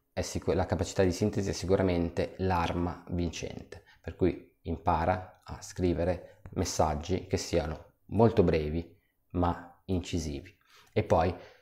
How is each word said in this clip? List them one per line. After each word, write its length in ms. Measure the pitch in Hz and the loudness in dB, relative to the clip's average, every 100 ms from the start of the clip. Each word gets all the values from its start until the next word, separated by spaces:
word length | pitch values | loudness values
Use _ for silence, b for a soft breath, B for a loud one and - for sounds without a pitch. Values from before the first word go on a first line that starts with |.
| _ | _
è 80 | - | -8
sicu-, 320 | 87 92 - | -6 -4 -2
la 140 | 87 90 | 0 0
capacità 380 | 90 95 - | -2 0 2
di 80 | 92 | 2
sintesi 380 | 85 104 107 95 | 2 0 0 -2
è 20 | |
sicuramente 800 | 90 87 95 95 87 85 - 87 - | -4 0 2 2 2 0 -2 -4 -2
l'arma 680 | 92 87 82 85 87 82 - | 0 0 0 -2 -4 -4 -6
vincente, 760 | 90 87 - - - - - b b | -4 -2 -4 -10 -10 -14 -18 b b
per 160 | - - | -14 0
cui 400 | 90 - - _ | 0 0 -8 _
impara 800 | 90 80 - 80 82 92 - - | -8 -4 0 2 2 0 -4 -18
a 180 | - 76 | -16 -16
scrivere 800 | - - 90 80 87 87 - - - | -12 -2 0 2 0 -2 -8 -20 4
messaggi 720 | 101 92 - 80 76 76 92 - | 4 6 2 0 0 -2 -4 -2
che 80 | - | -4
siano 640 | - 85 78 76 - _ - | 0 -2 -2 -6 -12 _ -4
molto 360 | 95 113 110 | 2 4 6
brevi 580 | 87 82 76 82 - - _ _ _ | 4 2 0 -4 -6 -14 _ _ _
ma 500 | 92 87 87 - - | -2 0 -2 -10 -14
incisivi 680 | - 92 - 90 78 69 - - b b b | -4 -4 -2 -4 -6 -8 -12 -20 b b b
e 120 | - | -4
poi 280 | - 92 85 - B B | 2 2 2 -2 B B